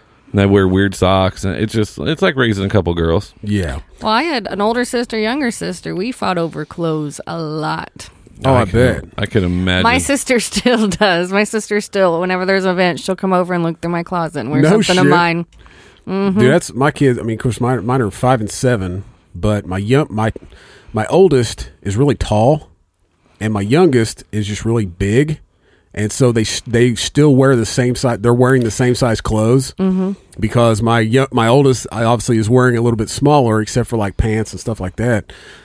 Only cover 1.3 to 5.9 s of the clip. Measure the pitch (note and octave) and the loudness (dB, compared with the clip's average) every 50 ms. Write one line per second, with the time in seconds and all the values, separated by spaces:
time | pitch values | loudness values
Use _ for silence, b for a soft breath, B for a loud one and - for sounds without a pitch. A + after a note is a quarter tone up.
1.3 | - - - G2 E2 - G#2+ G#2+ - A2+ G#2 - - - D2 E2+ D#3+ D3+ F#3+ F#3 | -2 -4 -6 -6 -4 -4 -4 -2 -2 -2 -2 -2 -4 -6 -6 -4 -2 0 0 0
2.3 | D3 C3 B2+ A2+ G#2 G2 G2 G2 G#2+ G#2 E2 F2 F2 E2+ E2 E2 E2 E2 - - | 0 0 0 0 0 -2 -2 0 0 0 0 0 -2 0 0 0 0 0 -2 -6
3.3 | - _ - G#2 G#2 G2+ F2+ D2+ C2+ C#2 - - - - - A3 G#3+ A#3 D4 F4 | -12 _ -6 -4 -4 -2 -2 -4 -6 -10 -12 -16 -16 -8 -2 0 0 0 0 0
4.3 | D4+ A#3+ F#3+ - - F#3 G#3 A3 A#3 B3 B3 - - A#3+ B3 - A#3 A3 G#3+ A3 | -2 -4 -6 -6 -4 -2 -2 0 0 -2 -2 -2 -4 -4 -4 -4 -4 -4 -2 -2
5.3 | B3 D4+ D4 A#3 - - F3 F3 F#3 E3+ - E3 | -2 -2 -2 -4 -4 -4 -8 -8 -8 -8 -10 -8